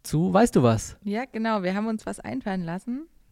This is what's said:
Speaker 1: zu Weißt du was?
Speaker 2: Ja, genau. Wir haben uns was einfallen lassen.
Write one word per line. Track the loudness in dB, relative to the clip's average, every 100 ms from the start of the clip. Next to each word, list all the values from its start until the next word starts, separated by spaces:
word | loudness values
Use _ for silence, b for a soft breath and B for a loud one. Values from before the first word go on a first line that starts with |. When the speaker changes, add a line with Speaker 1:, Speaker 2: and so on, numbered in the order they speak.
Speaker 1:
zu | -4 0 4
Weißt | 4 4
du | 6
was? | 6 4 -2 -10
Speaker 2:
Ja, | -6 -6
genau. | -6 -4 -2 0
Wir | -2
haben | -2 -2
uns | -4 -6
was | -10
einfallen | -8 -8 -4 -4
lassen. | -4 -6 -8 -10 -10 _ _